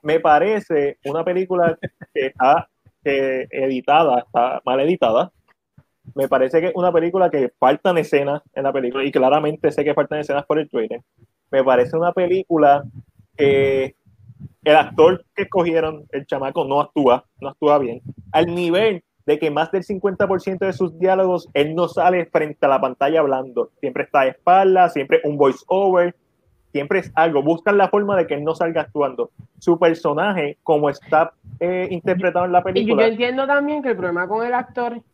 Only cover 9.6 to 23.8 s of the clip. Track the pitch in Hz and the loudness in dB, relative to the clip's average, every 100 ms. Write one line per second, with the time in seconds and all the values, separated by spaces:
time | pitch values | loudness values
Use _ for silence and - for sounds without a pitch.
9.6 | 151 147 147 147 143 151 147 143 - 151 | -2 0 -2 -2 -2 -4 -4 -6 -2 -4
10.6 | 151 127 110 120 _ _ _ _ _ 135 | -2 -6 -6 -8 _ _ _ _ _ 0
11.6 | 131 123 123 160 175 180 175 185 185 165 | 2 2 2 0 -2 0 0 -2 0 2
12.6 | 147 143 135 - - _ _ - 139 139 | 4 4 0 -18 -20 _ _ 0 2 2
13.6 | 139 135 131 _ _ _ - - - _ | 2 0 -4 _ _ _ -20 -20 -20 _
14.6 | 156 151 - - 160 185 _ - 196 190 | 4 4 4 4 4 4 _ -8 -4 -2
15.6 | 170 165 160 156 147 139 139 139 135 131 | 0 0 -2 -6 -10 -10 -6 -6 -4 -4
16.6 | 135 139 143 - 131 123 _ _ 135 - | -2 0 0 2 2 2 _ _ -14 -2
17.6 | 147 147 127 120 - - - 156 170 175 | 2 2 0 -8 -16 -20 -4 0 0 -2
18.6 | 170 180 220 180 _ _ - 151 160 147 | -2 0 0 -2 _ _ -4 -2 0 -2
19.6 | 160 190 180 196 202 185 196 185 196 190 | -2 -4 -6 -4 -4 -2 -2 -2 -4 -4
20.6 | 190 - 180 160 185 190 190 175 - 147 | -6 -2 -6 -2 0 2 2 0 -2 -2
21.6 | 147 160 180 180 175 180 165 165 151 147 | -2 0 -2 2 2 2 0 -2 -2 -2
22.6 | 143 135 131 127 143 160 147 131 131 120 | 0 2 -2 -2 0 2 0 -2 -4 -6
23.6 | 117 _ | -6 _